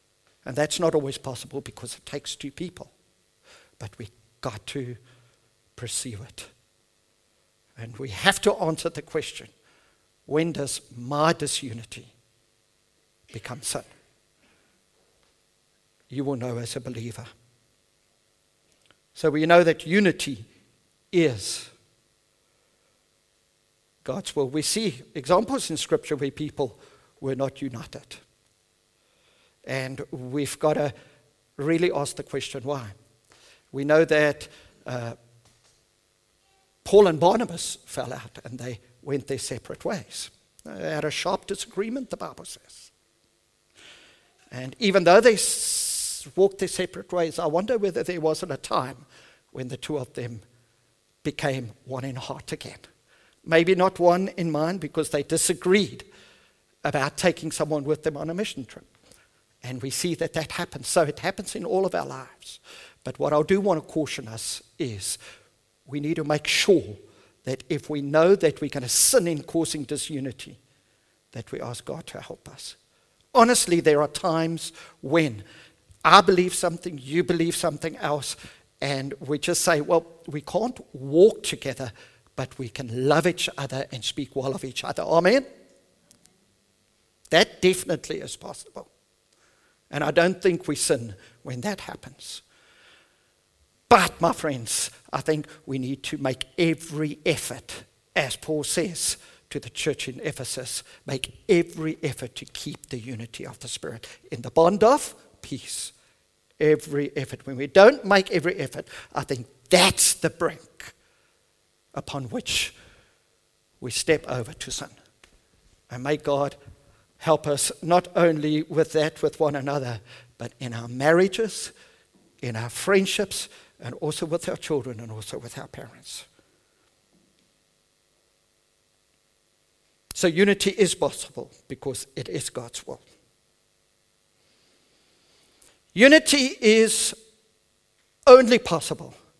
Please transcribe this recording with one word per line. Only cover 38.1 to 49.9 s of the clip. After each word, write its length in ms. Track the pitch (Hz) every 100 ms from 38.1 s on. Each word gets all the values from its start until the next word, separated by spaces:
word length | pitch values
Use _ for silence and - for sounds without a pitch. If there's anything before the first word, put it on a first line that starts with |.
out 260 | 135 113 -
and 160 | - 123
they 180 | 123 117 _ _
went 240 | 143 139 -
their 120 | 127
separate 460 | - 117 - -
ways. 460 | - 196 - - - _ _ _
They 280 | 156 - 160
had 120 | 151
a 60 | 151
sharp 380 | - 175 190 -
disagreement, 640 | 190 - - 226 262 247
the 60 | 170
Bible 280 | 165 -
says. 480 | 175 - _ - - _ _ _ _ _ _ _ _ _ - - - _ _ _ _
And 240 | 123 127 -
even 240 | 208 190
though 180 | 170 226
they 140 | 240
s-, 920 | 208 - - - - - - - - 143 180
walked 220 | 190 196
their 100 | 185
separate 440 | - 175 185 -
ways, 280 | 180 165 151
I 60 | 170
wonder 300 | 165 214 233
whether 280 | 202 165
there 160 | 170 175
wasn't 320 | 156 151 -
a 40 | 135
time 500 | - - 131 131 151 - - _ _
when 160 | 131 127
the 100 | 127
two 220 | -